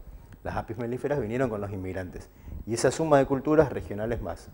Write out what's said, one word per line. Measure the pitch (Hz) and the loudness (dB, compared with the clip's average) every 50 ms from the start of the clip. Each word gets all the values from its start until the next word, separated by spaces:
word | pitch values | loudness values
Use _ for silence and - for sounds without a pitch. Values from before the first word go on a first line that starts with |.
| - - - - - - - - | -14 -14 -16 -18 -18 -20 -16 -12
las | - 87 90 | -8 -6 -4
apis | 107 107 - 107 110 | -4 -4 -4 -6 -6
melíferas, | 120 117 123 127 - 135 147 143 | -4 -4 -4 -2 -2 -2 0 0
vinieron | 117 104 117 127 135 117 | -2 0 0 0 0 0
con | 107 101 | 0 -2
los | 101 98 | -4 -6
inmigrantes. | 104 95 92 92 90 95 92 92 - - - - - - - - - - - | -6 -6 -6 -6 -6 -6 -6 -8 -10 -12 -14 -16 -20 -20 -16 -14 -12 -10 -6
Y | 104 | -4
esa | 117 117 - 131 | 0 2 2 2
suma | 123 - 160 160 147 135 | 2 2 4 6 6 6
de | 135 | 6
culturas | - 139 131 135 151 156 156 151 120 | 6 2 0 2 4 6 6 6 6
regionales | 104 101 90 - 104 101 107 117 120 107 | 2 -6 -6 -6 -6 -4 -4 -2 -2 -4
más | 104 87 82 - - - | -4 -6 -8 -10 -12 -18